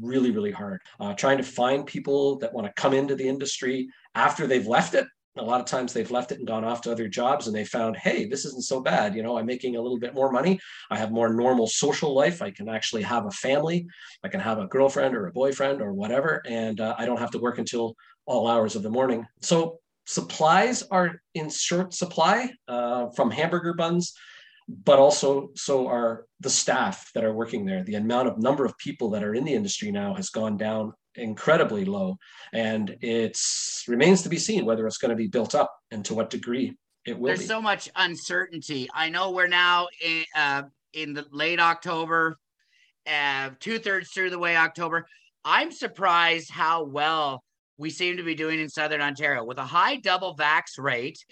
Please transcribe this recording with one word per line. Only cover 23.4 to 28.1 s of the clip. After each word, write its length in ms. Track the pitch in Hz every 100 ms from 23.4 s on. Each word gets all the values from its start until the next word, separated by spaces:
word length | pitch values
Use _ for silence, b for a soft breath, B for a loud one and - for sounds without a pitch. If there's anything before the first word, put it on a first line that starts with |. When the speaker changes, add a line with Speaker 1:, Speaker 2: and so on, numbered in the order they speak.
| 165 175 170
Speaker 1:
buns, 380 | 170 165 175 175 - B B B B B
but 300 | 127 - 139
also 520 | 143 143 139 139 139
so 320 | - - 135 123
are 400 | 120 117 113 - -
the 100 | 135
staff 580 | - - 127 104 - -
that 100 | 120
are 100 | 113
working 300 | 110 117 120
there. 200 | 95 95
The 100 | 92
amount 320 | 104 110